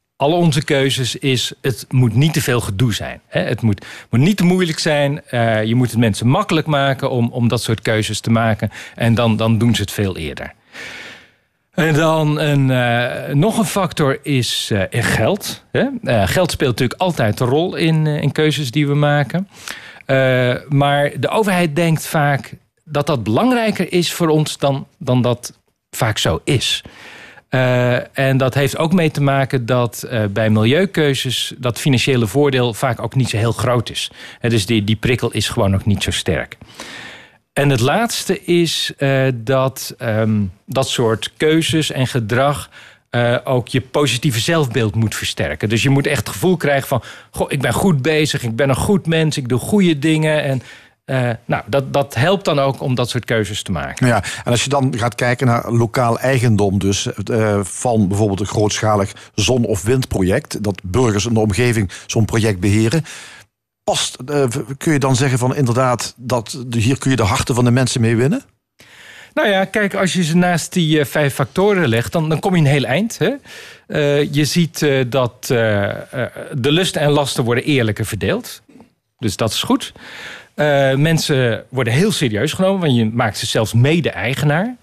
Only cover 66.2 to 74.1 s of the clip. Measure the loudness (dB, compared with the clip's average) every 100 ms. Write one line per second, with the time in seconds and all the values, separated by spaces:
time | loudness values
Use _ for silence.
66.2 | -4 -4 -4 -10 -4 0 2 2 2 2
67.2 | 2 0 0 2 4 4 2 0 2 2
68.2 | 2 0 -6 _ _ _ -20 -20 -20 -20
69.2 | -8 -2 0 2 0 0 0 0 0 0
70.2 | 2 4 4 2 -2 0 2 2 2 0
71.2 | 0 0 -2 0 2 2 2 0 0 -2
72.2 | 0 0 0 2 4 2 0 0 -2 -2
73.2 | -2 -2 -8 -20 -20 -20 -6 -2 2